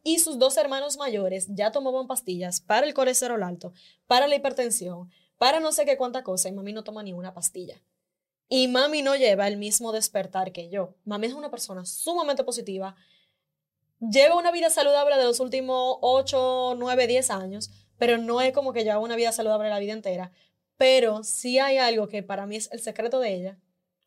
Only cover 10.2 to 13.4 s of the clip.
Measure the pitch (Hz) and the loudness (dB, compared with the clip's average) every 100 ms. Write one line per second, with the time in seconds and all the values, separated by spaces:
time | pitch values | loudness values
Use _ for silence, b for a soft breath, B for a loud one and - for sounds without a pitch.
10.2 | 185 190 185 175 170 196 185 - 208 208 | -4 -4 -6 -8 -8 -6 -6 -10 -8 -6
11.2 | 220 269 294 - - 185 180 - - 349 | -6 -6 -12 -10 -10 -10 -10 -8 -4 -2
12.2 | 302 269 254 247 196 190 190 185 b b | 0 -2 -2 -6 -8 -8 -10 -12 b b
13.2 | b b | b b